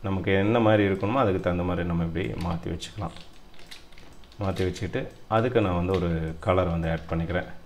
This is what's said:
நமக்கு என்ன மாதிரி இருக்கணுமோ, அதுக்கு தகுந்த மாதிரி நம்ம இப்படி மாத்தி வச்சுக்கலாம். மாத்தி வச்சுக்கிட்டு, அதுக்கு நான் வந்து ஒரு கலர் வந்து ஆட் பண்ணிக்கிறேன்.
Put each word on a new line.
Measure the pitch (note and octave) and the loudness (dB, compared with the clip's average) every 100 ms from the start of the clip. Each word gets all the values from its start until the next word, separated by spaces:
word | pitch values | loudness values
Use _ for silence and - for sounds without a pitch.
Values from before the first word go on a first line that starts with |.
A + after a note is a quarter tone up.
நமக்கு | G2 F#2+ F2 | -2 -2 2
என்ன | F#2+ G2+ A#2 | 2 4 4
மாதிரி | A2 G#2+ G2+ | 6 6 6
இருக்கணுமோ, | F#2+ G2 | 2 0
அதுக்கு | C3 A#2 F#2+ | 2 2 2
தகுந்த | F2 F2 | 0 0
மாதிரி | F2 F2 F2 | 0 0 0
நம்ம | E2+ | 0
இப்படி | E2 E2 G2+ | 0 -2 -4
மாத்தி | G2+ F2 E2+ - | -2 -2 -2 -4
வச்சுக்கலாம். | E2+ - - F#2+ - - - - - - - - - - - - - | -6 -8 -8 -8 -8 -16 -18 -18 -16 -14 -16 -18 -18 -18 -18 -18 -6
மாத்தி | G2 F2+ | -4 0
வச்சுக்கிட்டு, | F#2 E2+ F#2+ C3 C3 - - | 0 0 -4 -4 -6 -12 0
அதுக்கு | A2 B2 A#2+ | 2 4 2
நான் | G2+ F2 | 2 2
வந்து | F2+ | 2
ஒரு | F#2+ E2+ E2 D#2+ D#2+ | 2 2 0 -2 -4
கலர் | - F#2 F2 | 0 2 2
வந்து | E2+ E2 | 0 0
ஆட் | E2 - | -2 -2
பண்ணிக்கிறேன். | E2+ E2 F2 - - | -2 0 -2 -4 -10